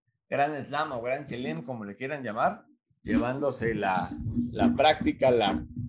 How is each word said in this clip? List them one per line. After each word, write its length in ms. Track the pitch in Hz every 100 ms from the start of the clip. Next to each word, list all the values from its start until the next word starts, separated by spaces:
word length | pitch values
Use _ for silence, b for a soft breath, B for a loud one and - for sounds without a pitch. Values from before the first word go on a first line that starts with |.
| _ _ -
Gran 320 | 139 147 147
Slam 300 | 110 143 156
o 100 | 123
Gran 240 | 123 143 143
Chelem, 380 | 117 139 160
como 220 | 123 120 101
le 100 | 98
quieran 280 | 139 147
llamar, 420 | 117 110 165 - - _ _ _
llevándose 680 | - 120 120 139 143 - 113
la, 380 | 104 98 92 90 - - 120 -
la 220 | - 120 127
práctica, 560 | 151 151 151 - 131
la 340 | 120 98 - - -